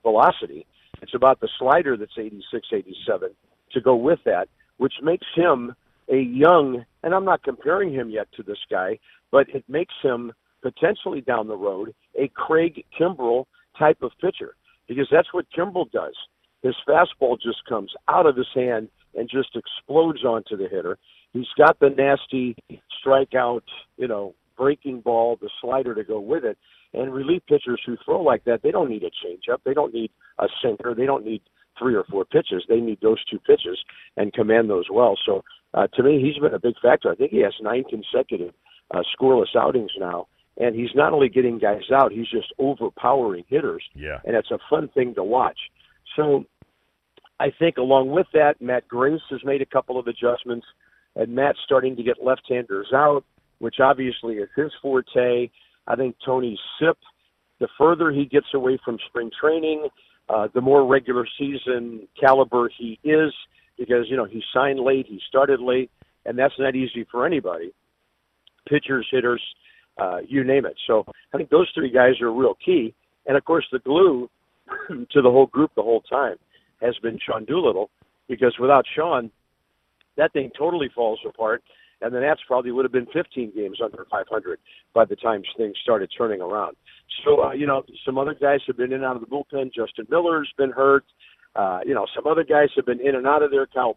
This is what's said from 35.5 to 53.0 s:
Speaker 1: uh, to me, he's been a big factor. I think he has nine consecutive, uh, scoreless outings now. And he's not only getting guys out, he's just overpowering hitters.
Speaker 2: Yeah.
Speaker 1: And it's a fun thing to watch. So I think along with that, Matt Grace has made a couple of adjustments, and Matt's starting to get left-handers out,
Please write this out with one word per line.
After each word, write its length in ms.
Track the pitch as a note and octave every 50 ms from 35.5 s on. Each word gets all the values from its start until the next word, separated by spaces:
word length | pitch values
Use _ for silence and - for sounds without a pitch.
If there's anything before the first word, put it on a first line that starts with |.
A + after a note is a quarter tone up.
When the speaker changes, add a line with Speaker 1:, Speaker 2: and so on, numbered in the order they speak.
| - _ _ _ -
Speaker 1:
uh, 120 | - G2+ - -
to 80 | -
me, 180 | B2 C#3+ D3+ C3+
he's 180 | B2+ D3+ C#3+ C#3+
been 140 | D3 D#3 -
a 40 | -
big 160 | - A#2 A2 -
factor. 320 | - B2 B2 - - G2
I 20 | E2+
think 180 | G2+ C3+ D3+
he 80 | - -
has 120 | G#2 G2+ - -
nine 240 | A2 G#2 A#2+ B2+ C3
consecutive, 720 | - - G#2+ G2 - - B2+ C3+ - A2+ F2 F2 - - _ _ _ _ _ _ _
uh, 100 | - F2+ E2+ - - -
scoreless 360 | C3 C3 C3 A#2 F#2+ - -
outings 340 | A2+ B2+ D3+ C3+ B2 G#2+ F#2 - G2
now. 280 | F#2+ F2 F2 F2 F#2 - _ _ _ _ _ -
And 160 | A#2+ A#2+ A2
he's 200 | A2+ B2 A#2 -
not 180 | C3+ D3+ E3
only 160 | E3 D3 C3+ A#2
getting 300 | - B2+ B2 A#2+ A#2 G#2+
guys 320 | G#2+ G2+ G#2 - - -
out, 200 | C3 C3+ C3+ G#2+
he's 180 | G2+ A2+ A#2 -
just 220 | A#2+ A2 - - - -
overpowering 880 | C3+ C#3+ C#3 - A2+ G2 - - - B2 C#3 C3+ A#2+ G#2 F#2 F2 F2
hitters. 360 | _ C3+ D#3 C#3+ G2+ E2 E2 - - _
Speaker 2:
Yeah. 260 | C#2+ D2 D2+ C#2+ - -
Speaker 1:
And 100 | - A#2
it's 160 | G#2+ - -
a 80 | A2 - - -
fun 180 | D3 D#3+ D3+ B2+
thing 260 | - C3+ B2 B2 G#2+
to 80 | G2+ F#2
watch. 340 | G#2 A#2+ C3 G#2+ E2 - - - - _ _ _ _ _ _ _ - -
So 320 | D3+ D3+ D3 C#3+ C3+ - - _ _ - _ _ _ _ _ _ _ _ _ _ _ _ _ _ -
I 120 | - C#3+ - _
think 180 | D#3+ E3 -
along 320 | C3 B2+ C3 C3+ C3+ C3 C3+
with 180 | D3 F3+ F3+ -
that, 300 | - D#3 D3 D3 D3+ -
Matt 260 | B2 B2 B2 B2 - _
Grace 320 | A#2+ A#2+ B2+ C#3+ D#3+ D#3 - -
has 160 | C#3 A#2+ -
made 160 | C#3 C#3+ C3+
a 60 | C3+
couple 320 | - - C3 - - B2+ B2+
of 80 | A#2+
adjustments, 600 | A#2 A2+ - A#2+ A#2+ A#2+ - - B2 A#2+ A#2+ - _ _ _ _ _ _ _ _ _ _
and 200 | A2 A2+ A#2 A#2+
Matt's 240 | C3 C#3 C#3+ - - -
starting 280 | - C#3 B2+ B2+ C3 B2+
to 60 | A#2
get 220 | A2+ A#2+ A#2 - B2
left-handers 640 | B2+ C3 - - - B2+ B2 A#2+ - G2 G2 G2+ G#2+ B2+
out, 300 | C#3